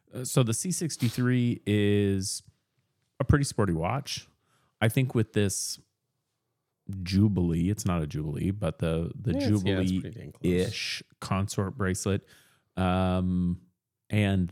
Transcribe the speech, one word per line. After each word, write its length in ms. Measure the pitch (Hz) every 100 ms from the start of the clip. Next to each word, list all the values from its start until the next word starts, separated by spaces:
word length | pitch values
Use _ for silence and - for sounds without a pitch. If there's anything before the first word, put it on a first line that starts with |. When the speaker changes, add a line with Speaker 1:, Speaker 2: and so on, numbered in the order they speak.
| _
Speaker 1:
uh, 100 | 123
so 200 | 127 147
the 100 | 117
C 180 | 110 185
sixty-three 880 | 170 160 - 120 - 123 123 120 - -
is 800 | 104 101 104 101 98 95 - - _ _ _ _ _ _ -
a 40 |
pretty 220 | 127 143 139
sporty 280 | - 101
watch. 540 | 80 87 131 - - - _ _ _ _ _
I 100 | 110
think 240 | 135 127
with 200 | 120 107
this 460 | 104 101 - - - _ _ _ _ _ _ _ _ _ _ - 95
Jubilee, 680 | 87 95 110 92 87 82 90
it's 160 | 104 101
not 160 | 87
a 60 | 73
Jubilee, 440 | 71 76 73 92
but 280 | 101 80 -
the, 320 | 82 80 85 -
the 140 | 110
Speaker 2:
Yeah, 40 | 277
it's, 60 |
yeah, 360 | 277 104 95 95
it's 120 | 92
Speaker 1:
Jubilee-ish 100 | 92
Speaker 2:
pretty 180 | 82 -
dang 120 | -
close. 720 | - 90 90 92 - - - - _
Speaker 1:
consort 580 | - 95 98 - 98 131
bracelet, 480 | 95 92 104 98 - - _ _ _ -
um, 840 | 92 92 92 92 92 90 90 87 - _ _ _ -
and 420 | 107 101 95 87